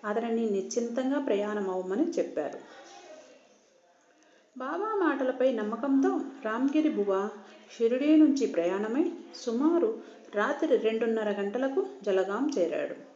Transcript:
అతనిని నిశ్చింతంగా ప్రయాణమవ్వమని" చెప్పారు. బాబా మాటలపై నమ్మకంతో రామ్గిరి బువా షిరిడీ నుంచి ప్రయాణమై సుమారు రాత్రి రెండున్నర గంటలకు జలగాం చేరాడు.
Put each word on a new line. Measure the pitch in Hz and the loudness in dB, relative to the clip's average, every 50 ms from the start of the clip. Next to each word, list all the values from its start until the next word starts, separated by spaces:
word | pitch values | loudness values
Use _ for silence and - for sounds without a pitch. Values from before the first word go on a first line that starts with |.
| - | -4
అతనిని | 214 208 226 233 233 226 226 226 214 | -2 -2 -2 -2 0 0 0 0 0
నిశ్చింతంగా | 202 190 190 - - 240 233 233 240 269 254 262 277 294 | 0 -2 -2 -2 -4 -4 -4 -2 -4 -2 -2 0 0 0
ప్రయాణమవ్వమని" | 277 - 214 202 208 208 208 208 196 190 185 185 185 185 190 226 330 339 | 0 0 0 0 0 -2 -4 -4 -4 -4 -4 -4 -4 -4 0 0 0 0
చెప్పారు. | - - 170 - - 147 151 - - - - - - - - - - - - - - - - - - - _ _ - _ _ _ _ _ _ _ _ _ _ _ _ _ _ _ _ _ _ _ _ 254 | 0 -2 -4 -2 -4 -6 -6 -6 -8 -12 -16 -18 -20 -20 -20 -20 -20 -20 -20 -20 -20 -20 -20 -20 -20 -20 _ _ -20 _ _ _ _ _ _ _ _ _ _ _ _ _ _ _ _ _ _ _ _ -12
బాబా | 254 269 311 349 403 427 440 | -8 -6 -4 -4 -4 -2 0
మాటలపై | 403 359 311 277 269 269 254 262 - 254 262 | 2 2 2 2 0 0 -2 0 2 2 2
నమ్మకంతో | 247 220 214 208 226 220 - 277 269 269 269 269 277 302 - - - - - | 2 2 -2 -4 -4 -4 0 2 4 4 4 4 2 0 -4 -6 -10 -8 -6
రామ్గిరి | 220 220 240 262 277 285 311 302 302 | -4 -2 0 0 2 2 4 2 2
బువా | 214 202 202 196 196 190 202 214 214 - - - - - - - - | 2 0 0 2 2 0 0 -2 -6 -10 -18 -20 -20 -20 -20 -20 -4
షిరిడీ | - 233 226 247 262 285 302 320 | 0 2 2 2 2 4 6 8
నుంచి | 311 311 277 269 - 220 | 8 8 8 6 2 0
ప్రయాణమై | - - 170 170 180 190 196 214 220 233 277 349 349 - - - - - | 0 0 0 0 0 0 0 -2 -2 0 0 0 0 -2 -8 -14 -16 -18
సుమారు | - - 240 226 240 285 320 339 330 254 214 220 - - - - - - - - | -8 -6 -4 -2 2 2 4 4 4 2 2 -2 -4 -10 -16 -20 -20 -20 -6 -2
రాత్రి | 202 208 254 294 - 330 302 262 | 0 0 0 0 -2 2 2 2
రెండున్నర | 208 - 220 226 226 240 226 226 220 214 208 | 4 2 2 0 2 0 0 0 0 0 -2
గంటలకు | 202 202 196 202 208 247 262 269 269 381 381 - - - | -2 -2 -4 -4 -2 -2 -2 0 0 -2 -4 -4 -8 -8
జలగాం | - 214 185 190 185 190 202 226 269 302 - 202 | -4 0 0 0 0 0 -2 -2 -2 -2 0 0
చేరాడు. | 175 160 151 151 147 - - - - - - | 0 0 0 -4 -4 -6 -8 -12 -14 -20 -20